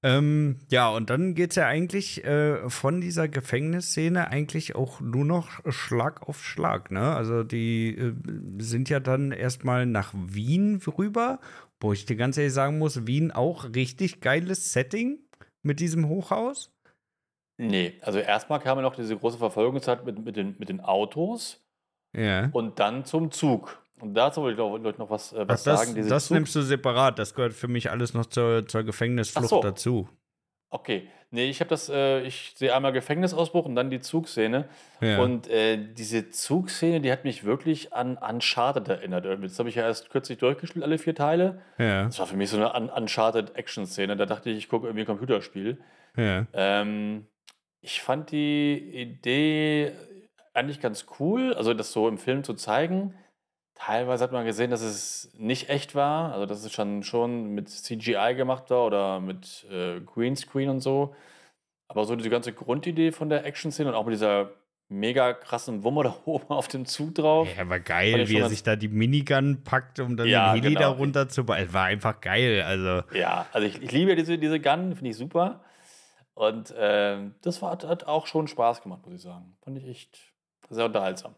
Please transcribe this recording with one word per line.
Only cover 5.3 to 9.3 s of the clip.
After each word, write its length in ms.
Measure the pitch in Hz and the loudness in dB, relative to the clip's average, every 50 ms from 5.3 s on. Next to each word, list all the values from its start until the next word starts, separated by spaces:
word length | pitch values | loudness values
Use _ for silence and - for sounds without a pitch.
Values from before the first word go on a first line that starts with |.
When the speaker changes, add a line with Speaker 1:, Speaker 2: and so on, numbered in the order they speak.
| 170 175 165 - - - - 160 131 | 2 0 0 -4 -12 -10 -6 -6 -6
Speaker 1:
Schlag 560 | - - - 131 120 117 151 156 - - - | -6 -4 -2 0 0 0 0 -2 -6 -12 -12
auf 140 | 151 - - | -12 -10 -10
Schlag, 460 | - - - - - 101 104 107 - | -12 -6 -2 0 0 0 -2 -4 -4
ne? 240 | 95 95 110 143 160 | -2 0 0 2 2
Also 300 | 131 117 110 117 117 113 | 0 0 0 0 0 -2
die, 520 | 117 - 117 113 113 117 113 113 113 107 | -2 -2 -2 0 0 0 0 0 0 -2
äh, 160 | - 123 120 113 123 - - 110 107 101 95 95 98 | -2 -2 -4 -4 -4 -8 -8 -8 -8 -8 -10 -8 -8
sind 300 | 110 113 117 117 131 131 | -6 -2 -2 -2 0 2
ja 100 | 151 139 | 0 0
dann 320 | 131 131 131 131 143 139 | 2 2 0 2 2 -2